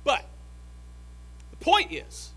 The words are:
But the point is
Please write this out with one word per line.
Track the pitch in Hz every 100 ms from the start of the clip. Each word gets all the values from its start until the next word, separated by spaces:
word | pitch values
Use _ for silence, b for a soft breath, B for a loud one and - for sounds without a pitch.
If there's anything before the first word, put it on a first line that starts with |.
But | 277 220 - - - - - - - - - - - - -
the | -
point | - 403 -
is | 156 - - -